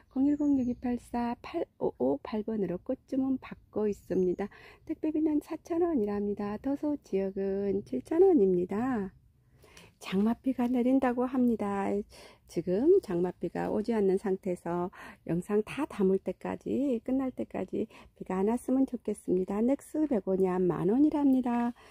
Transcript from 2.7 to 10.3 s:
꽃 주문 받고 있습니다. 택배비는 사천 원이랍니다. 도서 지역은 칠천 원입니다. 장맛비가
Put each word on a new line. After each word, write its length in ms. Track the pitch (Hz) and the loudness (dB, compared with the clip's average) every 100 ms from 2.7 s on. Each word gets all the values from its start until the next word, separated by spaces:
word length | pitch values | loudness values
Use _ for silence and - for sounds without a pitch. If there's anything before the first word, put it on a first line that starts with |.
| 175 | -4
꽃 200 | - 262 _ | -6 -8 _
주문 320 | 269 262 262 | -2 -2 -2
받고 500 | - - _ 208 214 | -6 -18 _ -4 -2
있습니다. 600 | 196 - 180 180 180 202 - - - - | -2 -2 0 0 0 -6 -10 -20 -16 -10
택배비는 540 | 311 311 311 311 294 | -6 -4 0 0 0
사천 420 | - 320 - 330 | -4 -10 -4 0
원이랍니다. 760 | 339 294 208 202 202 202 208 214 | 2 2 0 -2 -4 -4 -6 -6
도서 380 | 269 277 302 294 | -4 -4 -4 -6
지역은 800 | - 190 190 196 196 196 202 196 | -4 -2 -2 -2 -2 -2 -2 -2
칠천 380 | - 254 - 330 | -4 -8 0 4
원입니다. 880 | 381 302 190 180 185 202 254 240 196 - _ _ _ _ - - - _ | 6 6 6 4 0 -2 -2 -2 -4 -10 _ _ _ _ -20 -20 -20 _
장맛비가 640 | - 185 220 | -4 0 0